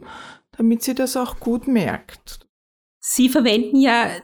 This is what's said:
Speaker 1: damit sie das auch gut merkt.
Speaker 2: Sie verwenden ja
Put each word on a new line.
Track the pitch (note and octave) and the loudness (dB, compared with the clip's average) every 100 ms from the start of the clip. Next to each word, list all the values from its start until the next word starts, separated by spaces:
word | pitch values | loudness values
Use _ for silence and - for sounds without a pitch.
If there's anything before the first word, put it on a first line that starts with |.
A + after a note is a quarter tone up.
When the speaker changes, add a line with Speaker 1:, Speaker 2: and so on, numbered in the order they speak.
| - - - - _ | -8 -20 -20 -20 _
Speaker 1:
damit | - A3+ A#3 | 0 2 2
sie | - | -2
das | B3+ C4 C4 | -2 -2 -2
auch | A#3+ - | -6 -6
gut | - A#3+ C#4 | -4 -2 0
merkt. | A#3+ C#3 - - - - - _ _ _ _ _ _ | 0 0 -4 -12 -20 -20 -20 _ _ _ _ _ _
Speaker 2:
Sie | - - B3+ | -6 0 2
verwenden | C#4 A#3 G#3+ B3 C4+ | 4 2 0 2 2
ja | C4+ A#3+ G#3+ F3 | 4 2 0 -6